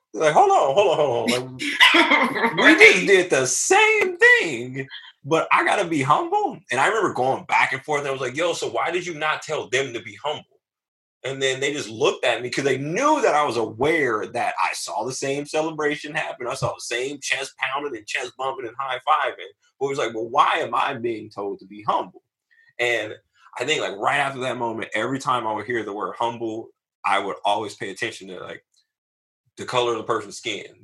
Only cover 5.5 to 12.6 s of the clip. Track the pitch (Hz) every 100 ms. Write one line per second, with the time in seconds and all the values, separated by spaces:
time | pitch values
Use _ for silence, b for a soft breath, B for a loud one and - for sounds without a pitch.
5.5 | 180 339 - 180 160 131 - 339 415 403
6.5 | 180 - 120 156 220 175 - 127 113 92
7.5 | 110 - 131 - 147 139 135 131 131 170
8.5 | 160 135 113 143 180 170 151 156 151 -
9.5 | 147 - 127 135 113 110 101 143 143 -
10.5 | _ _ _ _ _ _ _ 123 135 135
11.5 | 131 143 147 107 113 151 - 131 117 123
12.5 | 120